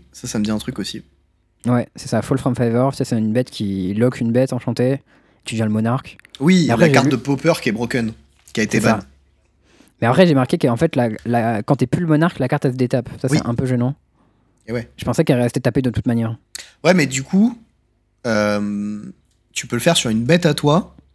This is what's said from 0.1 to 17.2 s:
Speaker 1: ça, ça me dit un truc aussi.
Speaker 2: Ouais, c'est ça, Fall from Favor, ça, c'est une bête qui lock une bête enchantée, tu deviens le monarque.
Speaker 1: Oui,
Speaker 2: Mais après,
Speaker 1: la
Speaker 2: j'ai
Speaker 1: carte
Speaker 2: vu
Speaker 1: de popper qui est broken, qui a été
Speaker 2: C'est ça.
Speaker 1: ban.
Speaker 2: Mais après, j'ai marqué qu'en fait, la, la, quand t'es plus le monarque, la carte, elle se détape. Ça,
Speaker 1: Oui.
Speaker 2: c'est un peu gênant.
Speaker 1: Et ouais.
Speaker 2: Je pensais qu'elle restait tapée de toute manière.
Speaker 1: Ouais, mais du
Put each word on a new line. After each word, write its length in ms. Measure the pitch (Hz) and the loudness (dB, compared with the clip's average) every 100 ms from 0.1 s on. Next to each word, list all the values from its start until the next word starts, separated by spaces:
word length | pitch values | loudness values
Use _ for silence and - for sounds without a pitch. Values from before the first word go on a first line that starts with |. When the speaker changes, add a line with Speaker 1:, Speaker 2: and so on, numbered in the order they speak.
Speaker 1:
ça, 160 | - 123 | -14 -8
ça 100 | 117 | -4
me 40 | |
dit 80 | 107 | -2
un 60 | 107 | -2
truc 200 | - 127 | -6 -8
aussi. 260 | 98 110 - _ _ _ _ _ 120 | -10 -10 -16 _ _ _ _ _ -2
Speaker 2:
Ouais, 220 | 123 - - | 0 -2 -10
c'est 140 | - | -4
ça, 120 | 113 | -4
Fall 160 | - 135 | 0 -2
from 160 | 135 120 | 0 0
Favor, 380 | 120 117 135 | 0 2 0
ça, 120 | 139 131 | -2 -2
c'est 120 | 117 | -2
une 140 | 110 | 0
bête 160 | 110 127 | -2 -4
qui 440 | - 101 98 92 | -6 -6 -4 -4
lock 260 | 101 123 - | 0 0 0
une 120 | 117 | -2
bête 200 | 117 131 | 0 0
enchantée, 480 | 123 - 117 123 139 - _ _ _ - | -2 -4 -2 0 -2 -8 _ _ _ -8
tu 100 | 113 | -2
deviens 100 | 110 | 0
le 60 | |
monarque. 460 | 107 110 131 - - _ - | 0 0 -2 -6 -18 _ -2
Speaker 1:
Oui, 260 | 147 185 143 | 2 4 4
Speaker 2:
Mais 60 | |
après, 120 | 117 165 | 4 6
Speaker 1:
la 40 | |
Speaker 2:
j'ai 40 | |
Speaker 1:
carte 120 | 135 135 | 6 4
Speaker 2:
vu 60 | |
Speaker 1:
de 40 | 127 | 0
popper 360 | 135 135 160 160 | 0 0 0 0
qui 80 | - | -2
est 20 | |
broken, 400 | 107 120 131 113 110 _ _ _ | -2 -2 -2 -4 -8 _ _ _
qui 60 | - | -4
a 40 | |
été 160 | 107 117 | -2 2
Speaker 2:
C'est 60 | 113 | 2
ça. 100 | 110 | 0
Speaker 1:
ban. 60 | - _ _ _ _ _ _ _ _ _ | -4 _ _ _ _ _ _ _ _ _
Speaker 2:
Mais 60 | 117 | 2
après, 180 | 139 180 | 4 6
j'ai 80 | |
marqué 240 | 139 127 170 | 4 2 0
qu'en 200 | 139 117 | 0 2
fait, 180 | 165 135 | 0 2
la, 140 | 120 110 - | 0 -2 -2
la, 340 | 120 113 110 | 0 0 -2
quand 140 | 110 139 | 0 0
t'es 100 | 127 | 0
plus 160 | - | 0
le 60 | 175 | 2
monarque, 320 | 151 165 - | 2 2 0
la 80 | 127 | -2
carte, 180 | 147 143 | -2 -2
elle 60 | |
se 60 | 127 | -2
détape. 300 | 127 131 117 113 | 0 -2 -4 -6
Ça, 60 | 131 | -2
Speaker 1:
Oui. 80 | 147 | -2
Speaker 2:
c'est 80 | 120 | -2
un 60 | |
peu 140 | 120 131 | -4 -2
gênant. 260 | 127 127 143 _ _ _ _ _ _ - | 0 -2 -4 _ _ _ _ _ _ -10
Speaker 1:
Et 60 | |
ouais. 160 | 117 113 - | -8 -8 -8
Speaker 2:
Je 80 | - | -2
pensais 180 | 123 | 0
qu'elle 160 | 156 131 | 2 2
restait 200 | 120 131 | 2 0
tapée 240 | 127 127 | -2 0
de 80 | 127 | -2
toute 160 | 113 - | -2 -2
manière. 320 | 117 113 113 _ - - _ | -2 -2 -6 _ -20 -20 _
Speaker 1:
Ouais, 120 | 156 185 | 2 4
mais 100 | 139 | 2
du 160 | 131 | -2